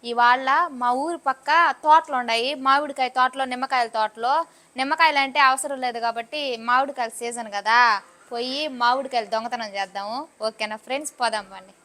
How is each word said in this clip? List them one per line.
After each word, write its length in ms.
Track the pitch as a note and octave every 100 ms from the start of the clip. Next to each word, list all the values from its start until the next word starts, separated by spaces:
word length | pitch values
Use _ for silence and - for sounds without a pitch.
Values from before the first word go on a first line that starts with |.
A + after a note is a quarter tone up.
| A#3
ఇవాళ 380 | A#3 A#3+ B3+ C4 C#4+ F4 C4
మా 100 | B3 B3+
ఊరు 140 | B3+ E4+ C#4
పక్క 220 | B3+ - D#4 E4 B3+
తోటలు 320 | D4+ D#4 D#4 C4
ఉన్నాయి, 280 | A#3+ A3+ B3 C#4+ C4
మామిడికాయ 440 | C#4 D4 C#4 B3+ B3+
తోటలో, 260 | B3+ C4 C4+
నిమ్మకాయల 380 | B3 C4 C4 A#3 A3+
తోటలో. 360 | G#3+ A3 A#3 D4 E4 _ _ A#3+
నిమ్మకాయలు 400 | C4+ D#4 E4 C#4+
అంటే 160 | C4+ C#4 C4+
అవసరం 300 | C4 D4 C4+ B3+
లేదు 140 | A#3 A#3
కాబట్టి 360 | A3+ A#3 D4+ C#4+ A#3 A3+
మామిడికాయల 460 | B3 C4+ C4+ A#3 -
సీజన్ 300 | A#3+ A#3+ A3+ G3+
కదా, 240 | G3+ A#3 A#3+ G#3 - _ _
పోయి 280 | A#3 B3 C4+ D#4 B3+
మామిడికాయలు 480 | A#3+ C4 C4 B3 G#3
దొంగతనం 380 | A3 A#3 A#3+ A3 G3
చేద్దాము. 400 | G3 G3 G3+ A#3+ D#4+ _ A3
ఓకేనా 300 | A3 G#3+ G#3+ -
ఫ్రెండ్స్, 280 | C4 D4+ _
పోదాం 260 | A#3+ G#3+ G3 F#3+
రండి. 180 | F#3+ _